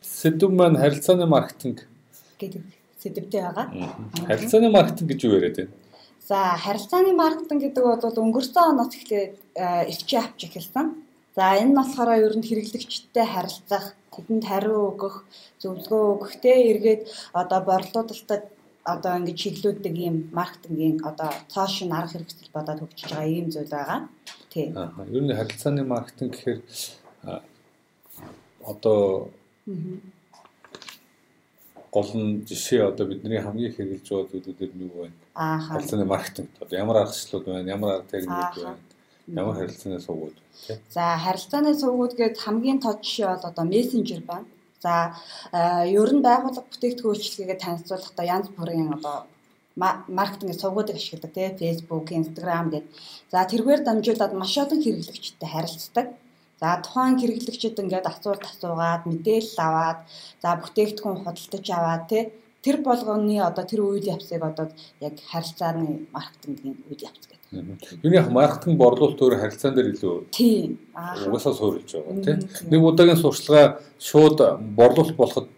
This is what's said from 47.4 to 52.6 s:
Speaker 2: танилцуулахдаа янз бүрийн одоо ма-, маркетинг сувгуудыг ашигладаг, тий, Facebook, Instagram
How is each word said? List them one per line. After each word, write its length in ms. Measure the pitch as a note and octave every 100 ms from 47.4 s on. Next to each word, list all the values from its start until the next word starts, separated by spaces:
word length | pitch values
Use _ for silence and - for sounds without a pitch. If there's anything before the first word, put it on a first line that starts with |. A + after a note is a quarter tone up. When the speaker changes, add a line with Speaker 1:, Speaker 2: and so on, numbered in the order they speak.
| F#3 F#3
Speaker 2:
танилцуулахдаа 640 | F3+ E3+ E3+ F#3 - -
янз 240 | F3 F#3 G3
бүрийн 460 | - E3+ E3 D#3 D3+
одоо 300 | D3+ C#3+ - _ _ _ _ -
ма-, 280 | F#3 F#3+ -
маркетинг 460 | F#3 G3+ - F#3+ E3+
сувгуудыг 400 | G3 F#3+ G#3 -
ашигладаг, 360 | - D#3+ D#3+
тий, 140 | - F#3+ F#3+
Facebook, 500 | E3 E3 - D#3+ D#3
Instagram 600 | E3+ D#3+ - E3+ E3+